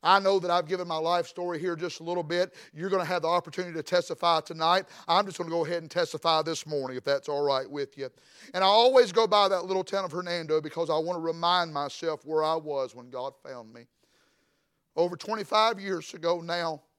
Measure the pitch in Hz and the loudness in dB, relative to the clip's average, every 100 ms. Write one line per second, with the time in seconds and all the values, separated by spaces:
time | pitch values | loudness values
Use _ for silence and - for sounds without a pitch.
0 | 160 196 196 196 180 175 156 180 175 160 | 6 4 6 2 2 0 0 -4 -4 -2
1 | 160 175 170 - 175 170 180 165 175 - | 0 0 0 -6 -6 -4 -4 -4 -6 -8
2 | 165 175 156 175 180 - - 147 185 190 | -6 -4 -2 -2 -2 -4 -20 -10 -2 -2
3 | 165 180 160 175 165 151 180 160 147 180 | 0 -2 0 0 -2 -8 -8 -8 0 0
4 | - 170 170 165 156 160 160 180 190 - | 0 -2 2 2 0 -2 2 2 0 -16
5 | - 175 202 175 170 170 156 170 160 175 | 0 2 2 -4 -4 -2 -2 -4 -4 -2
6 | 165 151 165 156 156 160 151 151 131 127 | -2 -2 2 2 2 -6 -6 -6 -4 -6
7 | 131 139 - 143 143 135 135 147 139 - | -2 -2 -2 -2 0 0 -2 -8 -8 -8
8 | 131 _ _ - - 180 190 214 240 262 | -12 _ _ -20 -10 0 4 8 8 8
9 | 240 180 226 208 196 190 185 190 185 196 | 6 4 4 6 4 2 0 -2 -2 -4
10 | 185 160 180 175 160 156 151 165 160 156 | -4 -6 -6 -6 0 -2 -2 -6 0 0
11 | 160 180 165 165 170 180 170 147 143 - | 0 -4 -4 -2 2 2 0 -4 -6 -4
12 | 165 151 139 156 156 160 151 139 131 117 | -4 -6 -2 0 0 -2 -4 -6 -6 -10
13 | 123 123 131 135 - 127 110 117 120 _ | -14 -10 -10 -12 -18 -18 -18 -20 -20 _
14 | _ _ _ _ _ _ _ _ _ - | _ _ _ _ _ _ _ _ _ 0
15 | 175 175 - 220 196 214 220 208 196 180 | 0 0 -6 -6 0 4 4 2 -4 -6
16 | - 185 170 175 170 175 165 151 _ | -6 -6 -2 -2 -2 -4 -4 -6 _